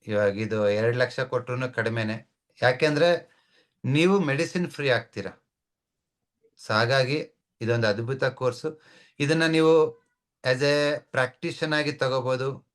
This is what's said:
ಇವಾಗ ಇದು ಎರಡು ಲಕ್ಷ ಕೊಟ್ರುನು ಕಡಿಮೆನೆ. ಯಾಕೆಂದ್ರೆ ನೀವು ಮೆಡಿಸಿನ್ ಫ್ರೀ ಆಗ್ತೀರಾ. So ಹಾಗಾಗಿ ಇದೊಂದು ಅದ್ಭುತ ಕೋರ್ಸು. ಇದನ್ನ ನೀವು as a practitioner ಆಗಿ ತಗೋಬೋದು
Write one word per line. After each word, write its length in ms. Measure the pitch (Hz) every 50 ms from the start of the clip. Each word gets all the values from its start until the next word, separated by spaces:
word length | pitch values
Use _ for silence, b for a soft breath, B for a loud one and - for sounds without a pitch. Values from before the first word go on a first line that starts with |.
| _
ಇವಾಗ 300 | 104 104 104 104 101 98
ಇದು 320 | 104 110 101 110 107 104 101
ಎರಡು 280 | 104 104 113 117 120
ಲಕ್ಷ 220 | 123 123 120 - -
ಕೊಟ್ರುನು 540 | 131 131 135 123 120 - 123 127 131 127 -
ಕಡಿಮೆನೆ. 580 | 123 110 113 113 113 110 107 110 110 - _ _ _ _ _ _ -
ಯಾಕೆಂದ್ರೆ 720 | 123 123 127 127 156 151 147 147 165 175 175 - - b b b b b b b b b b _ -
ನೀವು 340 | 123 135 151 165 185 196 202
ಮೆಡಿಸಿನ್ 520 | 175 143 139 143 170 165 - 185 180 -
ಫ್ರೀ 180 | - - 143 135
ಆಗ್ತೀರಾ. 540 | 123 113 117 _ _ 104 90 90 - _ _ _ _ _ _ _ _ _ _ _ _ _ _ _ _ _ _ _ _ _ _ _ _ _ -
So 80 | - 113
ಹಾಗಾಗಿ 580 | 107 117 117 135 135 127 127 143 156 160 - _ _ _ _ _ _
ಇದೊಂದು 260 | 117 110 117 117 113
ಅದ್ಭುತ 360 | 107 101 104 117 120 135 135 139
ಕೋರ್ಸು. 580 | 131 - - 131 123 120 - - 156 156 b b b b b b b b -
ಇದನ್ನ 260 | 143 147 160 160 160
ನೀವು 560 | 160 160 160 160 160 160 160 156 156 - _ _ _ _ _ _ _ _ _ -
as 160 | 127 131 127
a 380 | 143 143 147 147 147 143 147
practitioner 760 | - _ _ - 131 127 127 - _ - 170 143 - 165 156 151
ಆಗಿ 160 | 151 147 147
ತಗೋಬೋದು 760 | 143 143 147 131 131 131 123 127 131 123 131 139 135 - _ _